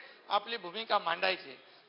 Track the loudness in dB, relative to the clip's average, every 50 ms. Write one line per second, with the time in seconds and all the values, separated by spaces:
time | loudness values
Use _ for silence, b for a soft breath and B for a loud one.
0 | B B B B B 0 0 0 0 0 -6 -6 -6 -6 -8 -6 -2 2 2 2
1 | 4 2 0 2 2 2 2 0 -4 -14 -16 -16 -18 b b b b